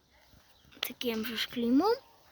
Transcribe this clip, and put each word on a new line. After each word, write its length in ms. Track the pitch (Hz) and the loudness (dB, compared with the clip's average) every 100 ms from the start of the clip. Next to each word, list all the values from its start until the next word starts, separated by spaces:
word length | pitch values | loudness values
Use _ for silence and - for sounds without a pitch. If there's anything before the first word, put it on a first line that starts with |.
| _ _ _ - _ _ _ - | _ _ _ -20 _ _ _ -12
Таким 460 | - 247 240 220 226 | -10 -8 -6 -6 -6
же 120 | 220 | -6
ж 120 | - | -6
клеймом. 400 | 240 233 262 392 480 - - _ | -2 2 4 4 2 -4 -20 _